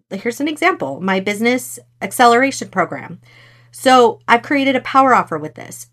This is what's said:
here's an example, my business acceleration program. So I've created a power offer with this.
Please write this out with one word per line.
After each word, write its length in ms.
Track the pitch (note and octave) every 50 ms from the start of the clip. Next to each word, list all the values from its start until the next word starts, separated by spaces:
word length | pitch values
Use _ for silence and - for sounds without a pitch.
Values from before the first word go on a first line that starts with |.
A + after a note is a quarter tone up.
| _ -
here's 300 | G3 G3 - A#3 A#3 -
an 60 | C#4+ D#4+
example, 540 | D#4 - E4 F4+ F4 - - C3+ C#3 C3+
my 180 | F3+ G3 F#3+ F#3+
business 600 | F#3+ G#3 G#3 G3+ A#3 A#3+ B3+ B3 - - - - - _ _ - -
acceleration 680 | G3 - - B3 A#3+ A#3 B3 C4+ C#4 C4 - G#3+ -
program. 500 | - F#3 D#3+ - G3+ - - - E3 - _ _ _ _ - - _ _ _ _
So 480 | - - - C4 B3+ B3+ A#3+ A3 - - _ -
I've 160 | A#3 A#3 A#3
created 320 | - D4+ C#4 C4+ C#4 C#4
a 60 | C4+
power 340 | C4+ - - C4+ C4+ C4 A#3+
offer 240 | G3 D#3 - E3+ D3+
with 160 | D3+ D3+ -
this. 320 | - - - - - - _